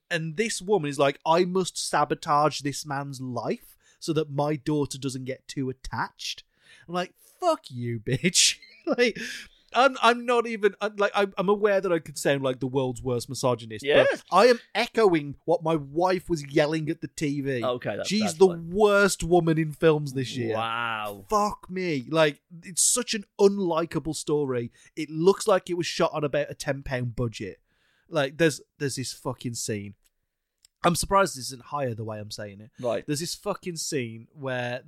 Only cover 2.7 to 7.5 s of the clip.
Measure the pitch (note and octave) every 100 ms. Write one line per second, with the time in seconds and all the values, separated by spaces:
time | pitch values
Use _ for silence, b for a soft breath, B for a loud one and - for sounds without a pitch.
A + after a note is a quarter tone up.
2.7 | C3 D3 C#3 C#3+ C3 C3 A#2+ A#2 A3+ -
3.7 | _ b b - D#3 D#3 C#3 D3 D#3 -
4.7 | D3+ C#3 C3+ C3+ C3 B2+ B2+ - - C3
5.7 | B2+ - - F#3+ - - - - b b
6.7 | b b F3 F#3 _ _ - F4+